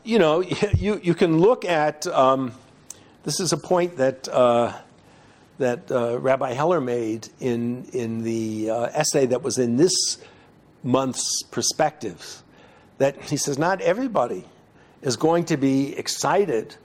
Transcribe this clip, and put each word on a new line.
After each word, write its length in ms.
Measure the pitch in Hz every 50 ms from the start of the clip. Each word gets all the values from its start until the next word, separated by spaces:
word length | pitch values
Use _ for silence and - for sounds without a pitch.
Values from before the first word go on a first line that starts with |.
| _
you 160 | 220 226 220
know, 220 | 170 151 156 175
<laughs> 360 | 185 180 156 - 208 202 185 -
you, 220 | 185 208 214 165
you 140 | - 175 165
can 240 | - 185 170 160 160
look 260 | 180 220 254 - -
at, 400 | 180 170 151 151 151 147 - -
um, 480 | 180 160 151 131 131 131 131 131 120 110 - - - - - - _ - - - - - _ -
this 160 | - 143 -
is 120 | 185 147
a 60 | 170 151
point 400 | - - 185 175 175 175 175 131
that, 300 | 131 135 131 - - -
uh, 460 | - 131 127 120 120 120 120 113 - - - - _ _ _ - - - - - - _ - _ _ -
that, 300 | 131 123 120 - - -
uh, 280 | 131 123 120 120 117 131
Rabbi 340 | 139 131 135 131 139 131 120
Heller 280 | 135 151 175 180 160
made 480 | 127 123 120 120 113 107 110 117 - - - -
in, 460 | - 127 117 117 120 120 123 127 - - -
in 300 | 127 117 113 113 113 113
the, 460 | 113 113 113 113 110 107 107 107 110
uh, 200 | 113 120 117 - -
essay 340 | 151 151 - - 147 135 120
that 160 | 123 120 -
was 140 | 131 104 127
in 200 | 123 120 117 127
this 400 | 170 185 - - - - - - - - - - - - _ _ _ _ _ _ -
month's 600 | 127 123 131 135 131 - - - - - - -
Perspectives, 1000 | - - 120 113 - - - 156 147 - - 117 101 85 - - - - - - - - - - - - - - - _ -
that 240 | 135 139 139 -
he 160 | - - 151 135
says, 200 | - 147 139 135
"Not 220 | 160 175 190 185
everybody 640 | - 170 185 233 269 254 202 156 120 113 95 90 - - - - _ _ _ - - _ _ _
is 160 | - 135 117 -
going 280 | 156 156 165 170 170
to 120 | 170 160 135
be 380 | 139 135 135 135 139 139 - -
excited 800 | - - - - - 139 165 196 202 165 123 110 - - - -